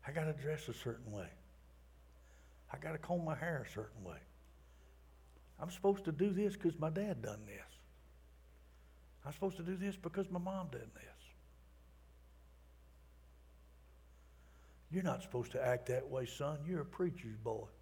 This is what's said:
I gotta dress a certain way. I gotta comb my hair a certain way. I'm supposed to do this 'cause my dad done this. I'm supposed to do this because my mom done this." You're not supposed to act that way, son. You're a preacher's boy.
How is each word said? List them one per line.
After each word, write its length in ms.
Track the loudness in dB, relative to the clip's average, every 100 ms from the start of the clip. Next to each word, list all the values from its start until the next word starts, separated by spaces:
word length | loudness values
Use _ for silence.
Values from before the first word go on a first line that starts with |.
| 0
I 40 |
gotta 220 | 2 2
dress 340 | 2 0 0 -2
a 60 |
certain 380 | -4 -4 -4 -6
way. 180 | -6 -6 -10 -20 -20 -20 -20 -20 -20 -20 -20 -20 -20 -20 -20 -10
I 60 | -6
gotta 200 | -4 -6
comb 260 | 0 0 2
my 100 | 0
hair 300 | 2 0 -2
a 40 |
certain 320 | -6 -6 -8
way. 160 | -10 -10 -14 -20 -20 -20 -20 -20 -20 -20 -20 -20 -20 -20 -20 -8
I'm 100 | -6
supposed 360 | 4 6 6 2
to 60 |
do 200 | 4 4
this 240 | 6 4 4
'cause 220 | 2 4
my 120 | 0
dad 320 | 2 0 0
done 240 | -2 -4 -8
this. 160 | -12 -12 -18 -20 -20 -20 -20 -20 -20 -20 -20 -20 -20 -20 -20 -20 -10 -8
I'm 80 |
supposed 240 | 0 0 0
to 60 |
do 120 | -2 0
this 220 | -2 -2
because 320 | -2 0 0
my 100 | 0
mom 300 | 0 -2 -2
done 220 | -4 -8
this." 100 | -12 -16 -18 -20 -20 -20 -20 -20 -20 -20 -20 -20 -20 -20 -20 -20 -20 -20 -20 -20 -20 -20 -20 -20 -20 -20 -20 -20 -20 -20 -20 -20 -20 -20 -20 -20 -20 -20 -20 0
You're 120 | 4
not 200 | 4 2
supposed 280 | 0 -2 0
to 80 | 4
act 260 | 6 4 4
that 200 | 2 2
way, 180 | 0 0
son. 380 | 0 0 0 0
You're 160 | 0
a 40 | 0
preacher's 500 | 2 2 2 -6 -2
boy. 300 | 0 0 -4 -12